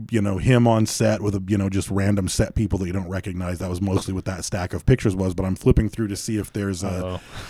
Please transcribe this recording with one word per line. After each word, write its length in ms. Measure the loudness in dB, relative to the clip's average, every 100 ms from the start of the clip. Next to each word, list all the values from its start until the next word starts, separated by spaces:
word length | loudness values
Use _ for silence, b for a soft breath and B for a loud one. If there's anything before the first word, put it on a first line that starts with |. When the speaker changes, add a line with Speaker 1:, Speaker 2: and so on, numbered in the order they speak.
| -2
Speaker 1:
you 120 | 0
know, 160 | 0 0
him 280 | 4 6 6
on 200 | 6 2
set 340 | 2 2 2
with 140 | 0
a, 80 | -2 0
you 120 | 0
know, 100 | 2
just 220 | 0 -2
random 360 | 0 2 2 0
set 280 | 0 0
people 240 | 0 0 0
that 80 | -2
you 60 |
don't 160 | -4 -4
recognize. 500 | -6 -6 -6 -4 -4
That 100 | -4
was 140 | -2
mostly 320 | 0 0 0
what 100 | -4
that 200 | -6 -6 -6
stack 260 | -4 -4
of 140 | -2 2
pictures 280 | 4 4
was, 200 | 0 0
but 100 | 0
I'm 120 | -2 0
flipping 340 | 4 4 2
through 180 | -2 -4
to 80 | -4
see 220 | -4 -4
if 120 | -4
there's 300 | -4 -4 -4
a, 60 | -4
Speaker 2:
Uh-oh. 320 | -4 -4 -8 B B B